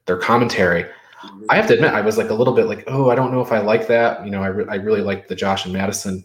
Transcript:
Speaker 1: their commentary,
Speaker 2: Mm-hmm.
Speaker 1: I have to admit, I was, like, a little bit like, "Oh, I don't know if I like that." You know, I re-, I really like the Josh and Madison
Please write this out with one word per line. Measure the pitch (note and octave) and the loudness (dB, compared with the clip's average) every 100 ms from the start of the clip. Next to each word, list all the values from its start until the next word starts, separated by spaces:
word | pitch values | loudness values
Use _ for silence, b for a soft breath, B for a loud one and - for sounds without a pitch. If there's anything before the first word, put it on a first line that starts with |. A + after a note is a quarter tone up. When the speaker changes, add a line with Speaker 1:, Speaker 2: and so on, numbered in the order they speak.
| - | -4
Speaker 1:
their | F2+ | -2
commentary, | - A#2+ A#2+ - F2+ E2+ - B B B | 2 2 2 2 2 0 -4 B B B
Speaker 2:
Mm-hmm. | B G2 A2 | B -10 0
Speaker 1:
I | E3+ | 2
have | A3 | 4
to | |
admit, | A#2 D#3 | 4 4
I | G#2+ | 2
was, | G#2 A2 | 0 0
like, | A2 | 0
a | |
little | A2 B2+ | 2 2
bit | A2+ A2 | 2 0
like, | G#2 - | -2 -4
"Oh, | C3+ B2+ | 0 2
I | A#2+ | 2
don't | B2+ | 0
know | B2+ | -2
if | A#2 | 0
I | A2+ | 0
like | G#2 A2+ - | 2 0 2
that." | A#2 A#2 - | 2 2 0
You | G2+ | -6
know, | G2 | -4
I | F#2+ | -2
re-, | G2 G2 | -4 -4
I | G2+ | -4
really | G#2+ G#2 | 0 0
like | G2 F#2+ - | 0 -4 -8
the | F#2 | -4
Josh | G2 F#2+ F2+ | -2 -2 -2
and | |
Madison | F#2+ G2 G2+ G2+ F#2 | -4 -4 -4 -6 -8